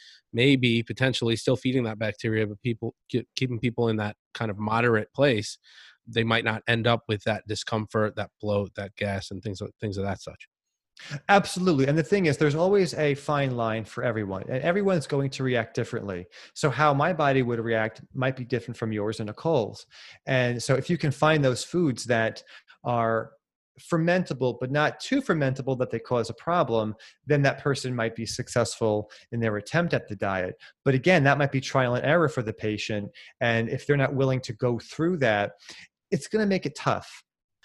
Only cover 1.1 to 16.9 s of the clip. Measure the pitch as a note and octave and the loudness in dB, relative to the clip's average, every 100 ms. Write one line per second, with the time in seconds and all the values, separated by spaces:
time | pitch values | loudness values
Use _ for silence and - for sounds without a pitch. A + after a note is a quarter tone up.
1.1 | - A#2 A2 - B2+ C3 C3 A2+ G#2+ A2 | 2 0 0 0 0 0 0 -2 -4 -6
2.1 | - A#2 A2 G#2 G#2 A#2+ A2 A2+ - - | -4 -2 0 -2 -4 -6 -4 -8 -10 -4
3.1 | A#2+ - - C3 A#2 B2 A#2 A#2 A2 G#2 | -4 -4 -4 -4 -2 -4 0 0 0 -4
4.1 | - _ - A2+ G2 G#2+ A2+ A#2+ A2 G#2+ | -8 _ -8 -6 -4 -2 2 2 2 0
5.1 | - C#3+ G#2+ G#2+ - _ - - _ - | 2 2 2 -2 -10 _ -20 -20 _ -6
6.1 | A2+ A2+ A2+ A2+ A2 - A#2 A#2 A#2 - | -2 2 2 0 -2 0 0 2 0 0
7.1 | G#2+ A#2 G#2 G#2 G#2+ - A2 G#2 A2+ G#2+ | -4 -2 -4 -4 -8 -4 -4 -2 -2 -2
8.1 | G#2 G2 _ G#2 G2+ F#2+ - G2+ - G2+ | -4 -10 _ -2 -2 -2 -8 -10 -6 -4
9.1 | G2 - F#2 G#2+ F#2+ G#2 - G#2+ G2 G2 | -4 -6 -10 -10 -8 -10 -8 -6 -4 -4
10.1 | G2 - - - _ _ _ _ - - | -6 -10 -18 -20 _ _ _ _ -20 -14
11.1 | C#3+ - G3+ - F#3 F#3 C#3+ C3+ D#3 D#3 | -6 4 4 4 0 2 4 4 2 2
12.1 | G3+ E3 C3 D3+ D3+ F#3 G3+ F3+ - D3 | 2 2 4 2 2 4 4 2 2 0
13.1 | C#3 - D3 C3+ A#2+ A2+ A2 G2+ - B2 | 0 -2 0 0 0 -2 -2 -6 -4 -2
14.1 | A2 G2 F#2+ - C3 D#3 G3+ G3 F3+ - | -2 -4 -6 -6 -2 0 0 2 0 0
15.1 | C#3 C3+ - C3 A#2+ A2 - A2+ A2+ G2+ | -2 -2 -2 0 0 -2 -4 -4 -6 -6
16.1 | F2+ F#2 - - - D3+ A#2+ D3+ | -8 -10 -18 -20 -2 0 4 4